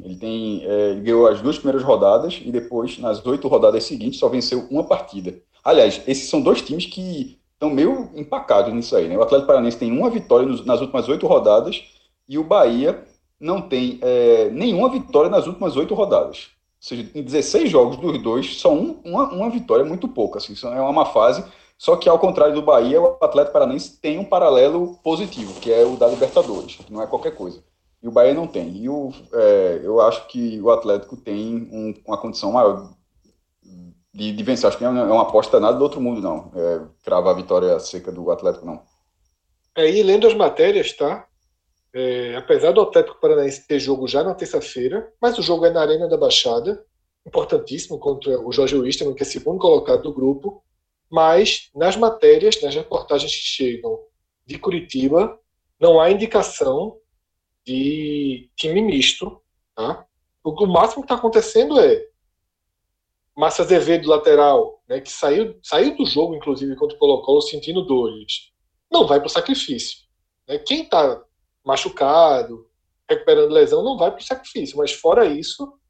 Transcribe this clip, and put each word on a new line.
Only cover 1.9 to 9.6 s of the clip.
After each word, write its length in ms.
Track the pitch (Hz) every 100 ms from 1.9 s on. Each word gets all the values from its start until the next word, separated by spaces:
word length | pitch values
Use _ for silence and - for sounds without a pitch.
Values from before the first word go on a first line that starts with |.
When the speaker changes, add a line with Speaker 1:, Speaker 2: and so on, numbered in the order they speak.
| 101 98 - 165 -
Speaker 1:
e 80 | 123
depois, 480 | 120 - 117 120 -
nas 260 | 123 107 123
oito 220 | 143 139
rodadas 360 | 123 107 110
seguintes, 360 | - 123 120 -
só 80 | 127
venceu 400 | 123 - 127 -
uma 140 | 294
partida. 560 | - - - - - - _ _
Aliás, 380 | 131 147 110 - -
esses 240 | 135 -
são 120 | 156
dois 200 | 151 -
times 240 | - 160 -
que 540 | - 185 156 131 - _
estão 160 | - 151
meio 400 | 139 170 269 208 151
empacados 580 | 143 269 - 101 101
nisso 200 | 117 117 104
aí, 100 | 82
né? 100 | 95
O 40 |
Atlético 260 | 113 139 139
Paranaense 300 | 135